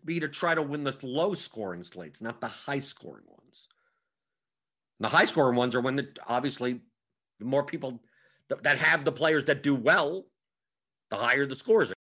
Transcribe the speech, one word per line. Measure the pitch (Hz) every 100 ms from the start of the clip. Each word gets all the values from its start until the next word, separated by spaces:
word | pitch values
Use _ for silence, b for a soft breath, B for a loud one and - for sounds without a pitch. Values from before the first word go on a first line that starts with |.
| 160
be | 170
to | 156
try | - 170 165
to |
win | 143 147
the | 143 135
low | 135 135 185
scoring | 180 - - 98 87
slates, | 87 92 80 -
not | 113 113
the | 117
high | - - 139
scoring | 139 - - 60 -
ones. | 50 _ - - _ _ _ _ _ _ _ _ _ _ _ _ _
And | 110
the | 151
high | 220
scoring | 165 135 123
ones | 123 123
are |
when | 127 139
the, | 139 - -
obviously | 120 139 139 123 120 - _ _ _ _ _
the | 113
more | 139
people | 139 160 139 120 b b b b _
th-, | 139
that | 143 135
have | 156 160
the | 143
players | 139 156 156 143
that | 143
do | 143 135
well, | 117 180 147 185 - _ _ _ _ _ _ _ _
the | 104
higher | 120 131 139
the | 135
scores | - 220 143
are, | - _